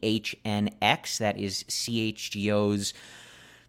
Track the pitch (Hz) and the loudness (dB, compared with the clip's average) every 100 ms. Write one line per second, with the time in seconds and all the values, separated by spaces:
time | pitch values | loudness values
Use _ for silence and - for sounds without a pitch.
0 | 110 110 - - 110 104 104 - 104 156 | 0 0 0 -8 -2 0 0 2 2 2
1 | - - 107 98 101 95 - - - 117 | 0 -2 0 0 -2 -4 -6 -6 -2 0
2 | 110 104 - 107 104 104 104 104 101 - | -2 -4 -8 -2 2 4 4 2 0 -6
3 | - - - - - - | -16 -20 -20 -20 -20 -20